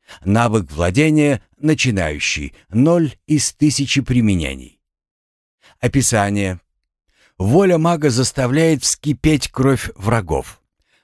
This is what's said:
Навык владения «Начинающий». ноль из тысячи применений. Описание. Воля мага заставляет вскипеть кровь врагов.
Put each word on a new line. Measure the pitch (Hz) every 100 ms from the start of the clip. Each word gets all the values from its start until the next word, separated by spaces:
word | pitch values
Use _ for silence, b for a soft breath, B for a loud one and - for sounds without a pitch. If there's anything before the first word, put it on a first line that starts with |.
| B B
Навык | 92 104 117 107 82
владения | 76 87 95 156 151 147 127 - _
«Начинающий». | 151 156 131 101 82 76 - - 71 b b
ноль | 107 147 175 156 - -
из | 151 -
тысячи | - 151 135 139 -
применений. | - 123 110 92 71 67 62 _ _ _ _ _ _ _ _ _ b b
Описание. | 123 139 123 113 101 101 98 90 _ _ _ _ _ _ _ -
Воля | 95 147 196 170
мага | 165 170 147
заставляет | 117 127 - 123 139 165 147
вскипеть | - - 147 135 156 151 -
кровь | - 131 131 -
врагов. | - 98 117 87 73 - - _ _ _ _